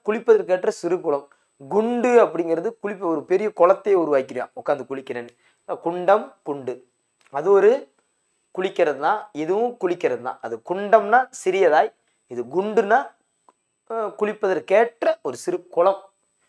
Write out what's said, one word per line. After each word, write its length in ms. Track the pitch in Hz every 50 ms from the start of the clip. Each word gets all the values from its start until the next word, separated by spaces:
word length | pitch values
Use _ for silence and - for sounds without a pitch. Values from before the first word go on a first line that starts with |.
| -
குளிப்பதற்கேற்ற 600 | - 214 226 - - 220 208 185 - 185 185 185 -
சிறு 320 | - - - 170 180 175
குளம். 280 | - 160 147 139 - - _ _ _ _ _ - 139 135
குண்டு 560 | 160 202 220 233 247 240 233 247 240 233 208
அப்படிங்கிறது 480 | 160 160 165 175 165 165 160 160 151 151 _ -
குளிப்ப-, 260 | 202 208 185 196 170
ஒரு 140 | 165 151 131
பெரிய 300 | - 180 190 214 208 -
குளத்தையே 400 | - 170 180 196 190 - 214 196
உருவாக்கிடுவான் 540 | 180 165 151 143 135 131 117 123 123 117 - -
உட்காந்து 280 | - - - 147 143 127 -
குளிக்கிறேன்னு. 920 | 135 135 131 - 123 120 120 120 - _ _ _ _ _ _ - 185 -
குண்டம், 540 | - 165 170 180 175 170 196 214 247 277 - _ -
குண்டு, 420 | - 143 143 131 120 123 123 _ _ _ _ _ _ _ _ _ _
அது 200 | - - 151 190
ஒரு 380 | 202 196 196 214 254 285 - - _ _ _ _ _ _ _ _ _ _ _ _ - -
குளிக்கிறது 400 | 185 190 190 190 175 151 139 131
தான், 300 | 143 165 208 214 - - -
இதுவும் 440 | 143 156 160 190 208 233 247 240 -
குளிக்கிறது 420 | - 185 175 170 - 143 127 113 117
தான். 160 | 123 - - -
அது 200 | 113 117 110 - -
குண்டம்னா 600 | 175 190 202 202 208 220 202 202 220 254 262 - - - -
சிறியதாய், 480 | 185 185 196 185 165 147 160 196 226 - _ _ _ _ _ _
இது 160 | - 123 120 120
குண்டுனா, 680 | 120 139 180 196 214 214 226 220 202 220 262 285 - _ _ _ _ _ _ _ _ _ _ _ _ _ _ _ -
அஹ், 240 | 226 226 214 202 - -
குளிப்பதற்கேற்ற 1040 | 214 208 208 - - 190 185 156 156 - 190 208 233 233 - - - 330 320 - -
ஒரு 140 | 147 123
சிறு 300 | 120 - - 170 175 -
குளம். 340 | _ - 170 175 196 196 196 - - _ _ _ _ _ _ _